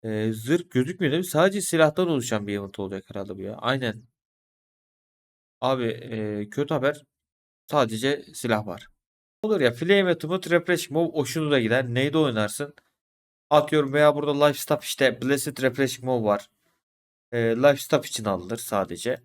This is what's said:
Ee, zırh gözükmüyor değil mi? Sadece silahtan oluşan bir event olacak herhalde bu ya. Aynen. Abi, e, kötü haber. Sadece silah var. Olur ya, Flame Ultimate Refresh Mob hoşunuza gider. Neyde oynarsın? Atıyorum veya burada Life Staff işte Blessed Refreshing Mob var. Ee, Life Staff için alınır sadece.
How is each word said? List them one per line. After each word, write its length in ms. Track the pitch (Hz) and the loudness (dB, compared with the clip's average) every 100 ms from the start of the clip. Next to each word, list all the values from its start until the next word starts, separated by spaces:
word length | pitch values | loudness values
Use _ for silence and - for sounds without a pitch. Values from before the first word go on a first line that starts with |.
Ee, 300 | 113 107 110 | -4 -2 -2
zırh 380 | 110 113 170 175 | -4 -2 -2 0
gözükmüyor 420 | 127 127 185 170 | -2 -2 -2 0
değil 120 | 151 | 0
mi? 20 | 180 | -2
Sadece 340 | 151 185 202 | 2 2 2
silahtan 480 | 175 165 156 151 185 | -4 2 2 4 0
oluşan 380 | 147 117 110 101 | 0 -2 -4 -4
bir 80 | |
event 240 | 101 98 - | -6 -6 -8
olacak 320 | 98 98 - | -8 -8 -10
herhalde 260 | 101 98 95 | -12 -10 -10
bu 40 | |
ya. 140 | 98 107 | -10 -6
Aynen. 460 | 117 135 120 110 - _ _ _ _ _ _ _ _ _ _ _ _ _ _ _ | -4 -2 -2 -6 -14 _ _ _ _ _ _ _ _ _ _ _ _ _ _ _
Abi, 240 | 127 131 | -2 0
e, 640 | 117 110 - 110 107 104 104 | -2 -4 -8 -8 -6 -6 -6
kötü 240 | 120 143 | -4 -2
haber. 300 | 156 135 147 _ _ _ _ _ _ _ | 0 -2 -4 _ _ _ _ _ _ _
Sadece 560 | 151 117 110 131 143 - | 0 0 0 -2 -2 -6
silah 320 | - 120 110 107 | -10 -2 -2 -2
var. 200 | 85 - _ _ _ _ _ | -12 -16 _ _ _ _ _
Olur 180 | 214 208 | -2 2
ya, 120 | 127 | 2
Flame 400 | 113 165 202 185 | 0 2 4 4
Ultimate 380 | 170 156 185 175 | 0 -2 -4 2
Refresh 400 | 170 170 170 - | 0 2 -2 0
Mob 240 | 147 170 | -2 0
hoşunuza 460 | 156 127 160 156 143 | 0 -2 -2 2 2
gider. 340 | 110 120 127 | 2 0 0
Neyde 240 | 123 139 156 | -2 0 2
oynarsın? 560 | 151 110 104 - 143 - _ _ _ _ _ _ _ | 2 0 -2 -4 -10 -12 _ _ _ _ _ _ _
Atıyorum 420 | 151 151 151 139 | 4 6 2 2
veya 220 | 143 151 | 6 6
burada 300 | 147 147 143 147 | 6 0 4 4
Life 120 | 139 | 4
Staff 260 | - 147 | -2 -2
işte 380 | - - 135 117 | -2 2 2 2
Blessed 400 | 127 139 151 143 | 0 0 -2 -2
Refreshing 420 | 131 123 135 127 | -2 0 -2 -2
Mob 200 | 127 127 | -2 0
var. 260 | 107 101 - _ _ _ _ _ _ _ _ | 2 0 -2 _ _ _ _ _ _ _ _
Ee, 60 | 120 113 113 | -2 0 4
Life 200 | 139 139 | 4 4
Staff 300 | - 151 135 | 0 -2 -2
için 180 | - | -6
alınır 320 | 107 92 87 113 | -2 -4 -4 -10
sadece. 680 | - 104 92 85 117 131 | -4 -2 -2 -4 -6 -6